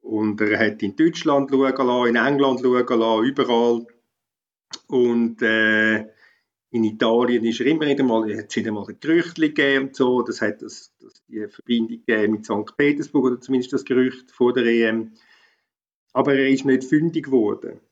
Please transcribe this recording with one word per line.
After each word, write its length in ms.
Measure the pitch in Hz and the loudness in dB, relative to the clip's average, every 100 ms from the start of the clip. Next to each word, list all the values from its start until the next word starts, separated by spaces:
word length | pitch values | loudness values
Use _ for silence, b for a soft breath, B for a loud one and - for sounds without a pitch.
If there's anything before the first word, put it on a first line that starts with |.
Und 400 | - 107 107 104 | -4 -2 -2 0
er 160 | 107 104 | 0 2
hat 280 | 110 110 | 0 0
in 100 | 101 | -6
Deutschland 560 | - 160 165 160 143 135 | 0 0 0 0 0 2
schauen 360 | 135 135 131 127 | 0 0 0 0
lassen, 220 | 123 120 | 0 2
in 80 | 117 | 2
England 440 | 120 143 139 127 | 2 2 2 2
schauen 400 | 127 123 123 120 | 2 2 2 2
lassen, 240 | 113 113 | 2 2
überall. 640 | 117 135 123 117 120 117 117 _ _ _ _ _ _ _ _ - _ | 0 0 0 2 2 0 -4 _ _ _ _ _ _ _ _ -20 _
Und, 560 | 135 120 117 117 113 | 2 2 2 0 0
äh, 640 | 117 110 110 107 110 107 110 b b b b _ _ | 0 2 2 2 2 0 -4 b b b b _ _
in 140 | 120 | -2
Italien 600 | 110 107 120 113 123 123 | -2 0 0 2 2 0
ist 160 | 113 110 | -2 -2
er 60 | 127 | 0
immer 200 | 156 151 | 0 0
wieder 180 | 139 | 0
mal, 180 | 131 113 110 104 | 2 0 -2 -6
hat 100 | 107 | -8
es 60 | - | -6
wieder 140 | 110 | -4
mal 160 | 104 101 | -6 -10
ein 120 | 104 | -12
Gerücht 360 | 143 165 170 - | 0 0 0 -2
gegeben 520 | 156 151 139 135 135 | -2 0 2 2 -2
und 80 | - | -2
so. 260 | 127 127 | 0 0
Das 200 | 117 110 | -2 -4
hat 200 | 107 104 | -4 -6
das, 320 | 110 - - _ | -12 -18 -20 _
das 220 | 110 _ _ | -20 _ _
die 200 | 110 104 | -12 -12
Verbindung 540 | - - 120 113 117 | -14 -4 -2 -2 -6
gegeben 300 | - 110 104 | -4 0 0
mit 120 | 107 107 | -2 -4
Sankt 300 | 104 104 - | -6 -6 -2
Petersburg, 480 | 143 143 147 151 | 0 0 -2 0
oder 160 | 127 123 | 0 -2
zumindest 320 | - 131 123 | -2 -4 -2
das 120 | 127 | -6
Gerücht 460 | - 127 127 127 - | -2 0 0 -2 -20
vor 220 | _ 123 | _ 0
der 120 | 123 117 | 2 2
E 160 | 117 | 2
M. 300 | 113 113 113 b b b b b b _ _ _ _ | 2 0 -6 b b b b b b _ _ _ _
Aber 220 | 127 131 | -2 0
er 140 | 139 135 | 2 2
ist 160 | 131 | 0
nicht 200 | 135 131 | 2 0
fündig 420 | 131 151 165 160 139 | 2 0 0 -4 0
geworden. 540 | 131 104 104 - - _ | 2 2 -2 -10 -16 _